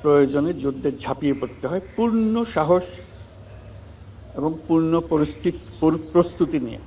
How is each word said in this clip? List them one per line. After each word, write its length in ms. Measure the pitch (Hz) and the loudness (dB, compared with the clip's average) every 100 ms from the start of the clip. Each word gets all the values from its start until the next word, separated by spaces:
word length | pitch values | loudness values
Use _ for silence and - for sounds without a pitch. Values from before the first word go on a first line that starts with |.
প্রয়োজনে 500 | 151 143 135 143 156 160 | 6 6 6 2 0 -2
যুদ্ধে 260 | 139 135 147 131 | -4 -2 -4 -4
ঝাঁপিয়ে 320 | - 135 147 139 | -6 -2 -2 -2
পড়তে 260 | 123 - 131 | -4 -6 -4
হয় 160 | 180 - - | -4 -6 -2
পূর্ণ 380 | 233 226 220 226 226 165 | 0 2 2 0 0 0
সাহস 300 | 156 180 180 - - - - - - - - - - - - - - 135 | 4 4 2 -14 -18 -20 -20 -20 -20 -18 -18 -18 -18 -20 -20 -18 -14 -4
এবং 160 | 151 160 - | -4 -4 2
পূর্ণ 260 | 165 160 165 165 | 2 4 0 2
পরিস্থিতি, 480 | 156 151 - 180 - - - | 0 0 0 -2 -2 -14 0
পুর-, 240 | 160 160 - | 2 2 2
প্রস্তুতি 460 | 175 170 - 156 156 120 | 2 2 0 0 0 -4
নিয়ে। 160 | 113 | -10